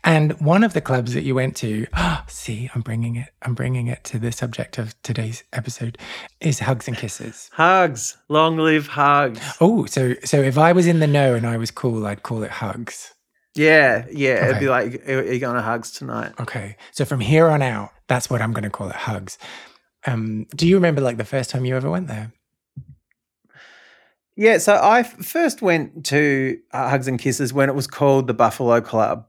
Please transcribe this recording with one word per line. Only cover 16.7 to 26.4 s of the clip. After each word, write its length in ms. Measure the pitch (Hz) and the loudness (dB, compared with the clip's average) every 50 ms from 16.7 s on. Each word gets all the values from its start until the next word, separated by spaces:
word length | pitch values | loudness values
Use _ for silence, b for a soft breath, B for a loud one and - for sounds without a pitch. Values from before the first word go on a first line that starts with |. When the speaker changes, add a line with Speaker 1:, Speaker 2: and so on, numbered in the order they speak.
| 107 B B B | -16 B B B
Speaker 1:
So 140 | B - 139 | B -4 -4
from 160 | - 147 127 | -2 -2 -4
here 260 | 110 107 151 156 165 | 0 4 6 6 6
on 140 | 165 156 143 | 6 4 2
out, 300 | 135 127 113 107 104 - _ _ _ | 0 -2 -2 -6 -8 -10 _ _ _
that's 220 | - 127 123 - - | -2 -2 -2 -2 -4
what 120 | 127 113 | -2 -2
I'm 100 | 113 113 | -2 -2
gonna 180 | 110 104 104 104 | -4 -4 -6 -6
call 200 | - - 104 92 | -8 -8 -10 -10
it, 80 | - | -8
Hugs. 400 | - - - 107 101 98 95 - B B B B B B B B B B B _ _ - | -8 -6 -6 -6 -6 -8 -14 -18 B B B B B B B B B B B _ _ -6
Um, 400 | 139 123 113 110 110 107 107 107 _ - | -4 -2 -2 -4 -4 -4 -6 -8 _ -4
do 140 | 143 165 | 0 4
you 80 | 170 185 | 4 6
remember, 240 | 196 175 170 156 143 | 6 4 4 2 2
like, 160 | 135 123 117 | 0 -2 -2
the 80 | 113 113 | -4 -8
first 260 | - - 135 123 - | -4 -4 -4 -4 -4
time 140 | - 127 127 | -4 -4 -2
you 140 | 127 131 | -2 -2
ever 120 | 131 131 147 | -2 -2 -4
went 200 | 165 185 185 143 | -4 -4 -6 -6
there? 240 | 113 107 110 117 _ _ _ _ _ _ _ _ _ 139 - - 71 _ _ _ _ _ _ _ _ _ _ b b b b b b b b b b b b b b b _ _ _ | -8 -10 -10 -12 _ _ _ _ _ _ _ _ _ -20 -20 -20 -20 _ _ _ _ _ _ _ _ _ _ b b b b b b b b b b b b b b b _ _ _
Speaker 2:
Yeah, 220 | - 208 226 220 | 4 4 6 6
so 180 | 165 - 214 202 | 6 6 4 4
I 240 | - - 196 220 247 | 6 6 6 6 4
f-, 160 | 233 240 - - - | 2 0 -8 -14 -14
first 360 | - - 330 339 294 - - | -4 0 0 0 0 0 0
went 440 | 226 185 170 160 147 - _ 160 139 | 0 2 2 2 0 -4 _ -10 -6
to, 520 | - 139 147 151 147 139 135 | 0 2 2 2 2 2 2